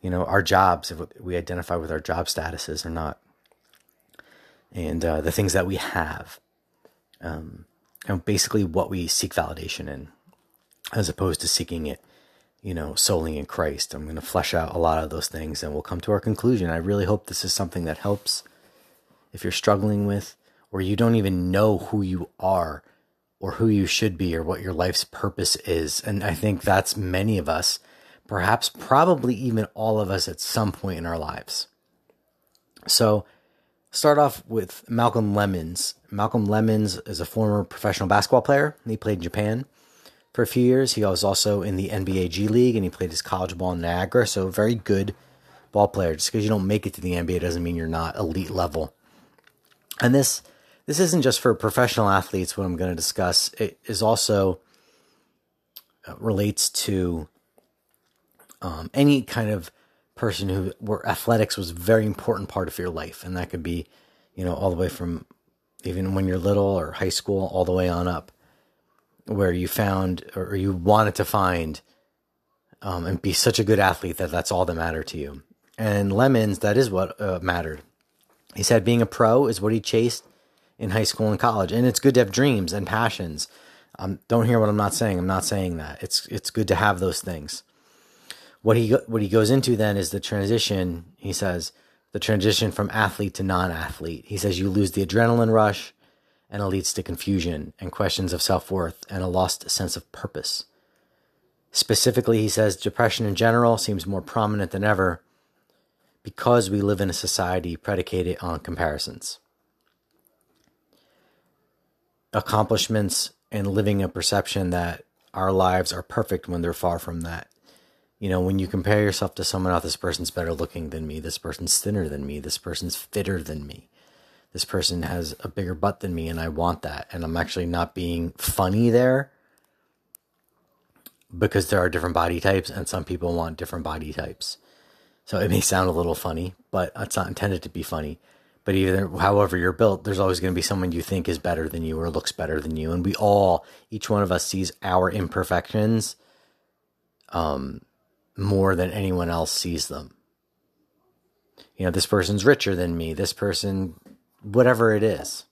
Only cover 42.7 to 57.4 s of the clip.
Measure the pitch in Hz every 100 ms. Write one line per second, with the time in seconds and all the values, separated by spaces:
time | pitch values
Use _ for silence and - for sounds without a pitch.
42.7 | 113 92 - 90 82 - 92 92 87 90
43.7 | 87 85 87 98 127 113 - 92 92 107
44.7 | 117 - 98 98 - _ _ _ - _
45.7 | 101 101 - 87 78 - 113 107 107 95
46.7 | 104 98 - 90 90 82 90 87 87 85
47.7 | 85 80 82 82 - 87 87 90 92 87
48.7 | 80 76 _ _ _ _ _ _ _ _
49.7 | _ _ - 120 135 135 - - _ _
50.7 | _ - 151 180 170 127 113 127 107 110
51.7 | 113 123 - 104 98 90 95 90 - 92
52.7 | 85 92 85 - - 90 85 - - 107
53.7 | - - 104 110 113 - 101 95 90 _
54.7 | _ _ _ _ _ _ _ _ _ _
55.7 | - _ _ - - 113 98 104 104 -
56.7 | - - 95 90 85 76 _